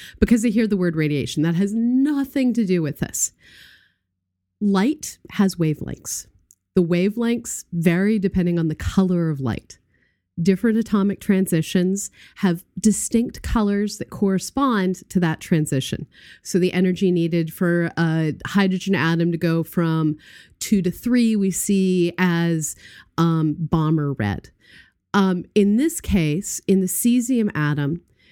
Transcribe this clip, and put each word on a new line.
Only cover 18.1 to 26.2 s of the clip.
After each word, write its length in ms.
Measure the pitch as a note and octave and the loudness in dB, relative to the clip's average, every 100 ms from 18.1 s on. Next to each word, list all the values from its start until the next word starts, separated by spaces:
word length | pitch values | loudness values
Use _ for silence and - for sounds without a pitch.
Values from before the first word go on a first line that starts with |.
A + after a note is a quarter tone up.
| D#3+ D#3+ - - | 0 -2 -4 -2
hydrogen 480 | G3+ F#3+ F#3 F#3+ F#3 | 0 2 0 0 0
atom 360 | D#3 E3+ E3+ | 2 2 0
to 60 | E3+ | 0
go 260 | E3+ E3 | 0 -2
from 540 | D#3+ - E3 D#3+ D#3+ D3+ - - - _ | -2 -2 0 0 0 -2 -10 -20 -20 _
two 220 | - G#3 | 0 0
to 80 | F3+ | 0
three, 460 | - B3 B3 A#3 G#3+ | -4 0 2 2 2
we 160 | G3 | 0
see 600 | F3 - G3 F#3+ F#3 F3 E3+ | -2 0 2 2 2 0 0
as, 580 | F3+ E3+ E3+ E3 D#3 - - - - - | 0 2 0 0 -4 -10 -18 -20 -10 0
um, 380 | E3 E3 D#3+ D#3 | 0 2 0 -2
bomber 540 | D#3 E3 D#3 D#3+ C#3+ | -2 0 2 0 0
red. 360 | C3+ G#2 G2 - _ _ - - _ _ | -2 -2 -4 -8 _ _ -20 -20 _ _
Um, 320 | G3+ F#3+ F3+ - | 0 2 0 -2
in 240 | - G3+ G#3+ | 2 4 4
this 240 | D#4+ - | 0 -2
case, 580 | - G3+ | -2 0